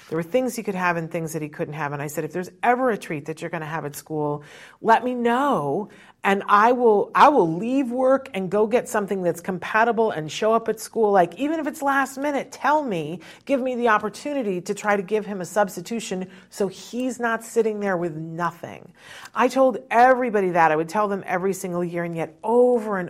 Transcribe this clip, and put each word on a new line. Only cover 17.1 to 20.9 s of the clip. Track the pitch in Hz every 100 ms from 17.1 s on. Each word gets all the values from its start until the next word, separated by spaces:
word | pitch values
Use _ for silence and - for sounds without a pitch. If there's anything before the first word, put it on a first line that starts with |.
| 240
not | 233 226
sitting | 226 226 220 214
there | 202 180
with | 175 156
nothing." | 165 165 175 - 127 95 - - - - -
I | - 247
told | 254 262 202 -
everybody | 226 254 254 254 208 185
that. | 175 160
I | 156
would |
tell | 165